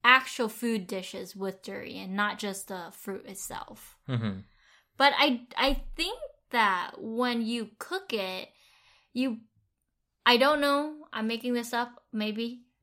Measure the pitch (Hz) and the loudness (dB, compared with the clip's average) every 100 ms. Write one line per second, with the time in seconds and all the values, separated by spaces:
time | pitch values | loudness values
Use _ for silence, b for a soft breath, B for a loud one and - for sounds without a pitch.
0 | 240 262 262 - 226 - 240 220 180 190 | 10 8 6 -2 -2 0 0 0 -2 -8
1 | 185 185 190 196 190 190 - 202 - 190 | -6 -10 -12 -6 -6 -6 -12 -10 -10 -10
2 | 190 196 208 196 208 190 - 185 170 - | -4 0 0 0 -4 -6 -8 -10 -10 -12
3 | - 190 - 190 - - - - - _ | -10 -10 -10 -12 -10 -10 -12 -16 -20 _
4 | - 123 107 95 - b b b b - | -6 -2 -2 -6 -12 b b b b 2
5 | 277 - 294 240 - - 277 285 - - | 4 6 2 2 -4 -2 0 0 -4 -6
6 | 349 494 587 _ _ 240 208 185 180 - | -6 -6 -12 _ _ 2 2 2 -4 -10
7 | 220 226 247 233 226 240 214 _ - 370 | -8 -2 0 0 -2 -2 -6 _ -8 -8
8 | 381 220 190 185 - b b b b b | -4 -4 -4 -6 -12 b b b b b
9 | b 247 262 220 - _ _ _ _ _ | b -2 -2 -2 -12 _ _ _ _ _
10 | _ _ 233 240 269 302 285 285 302 302 | _ _ 6 8 8 6 4 4 0 -8
11 | 302 220 220 226 247 240 233 240 240 - | -10 -4 -2 -2 -2 -2 -2 -4 -4 -8
12 | _ 220 214 214 233 247 _ _ | _ -4 -2 -2 -6 -8 _ _